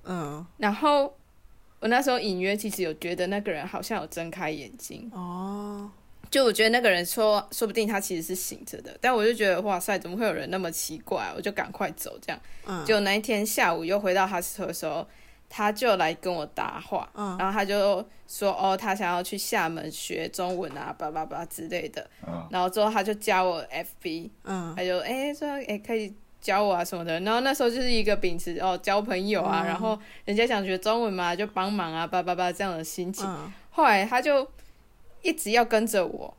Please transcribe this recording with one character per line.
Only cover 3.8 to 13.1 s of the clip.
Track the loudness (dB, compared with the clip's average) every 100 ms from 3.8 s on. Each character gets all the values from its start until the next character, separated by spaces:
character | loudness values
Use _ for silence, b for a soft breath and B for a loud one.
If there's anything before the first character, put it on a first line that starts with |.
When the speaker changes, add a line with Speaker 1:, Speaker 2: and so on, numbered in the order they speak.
Speaker 2:
像 | -4 -4
有 | -4
睁 | -8 -8
开 | -6 -6
眼 | -6 -10 -14
睛。 | -14 -12 -12
Speaker 1:
哦。 | -10 -8 -8 -6 -8 -8 -10 -12 -18 -20 -20 -2
Speaker 2:
就 | 4 4
我 |
觉 | 6
得 | 4
那 | 6
个 | 4
人 | 4
说， | 0 2 4 4 0
说 | -4 -2
不 |
定 | 0 0
他 | 0
其 | -2 -6
实 |
是 | -4 -6
醒 | -6 -10
着 | -12 -14
的， | -14 0
但 | 2
我 | 4 4
就 |
觉 | 4 2
得， | 2
哇 | 2 -2
塞， | 0 -2
怎 | -2
么 | -2
会 | 0
有 |
人 | 0 -2
那 | -4
么 | -4
奇 | -4 -6 -8
怪？ | -4 -4 -2 -4
我 |
就 | -6
赶 | -4 -6
快 | -4 -6
走 | -4 -12 -10
这 | -10
样。 | -10 B B -8
Speaker 1:
嗯。 | -6 2
Speaker 2:
结 |
果 | 4
那 | 4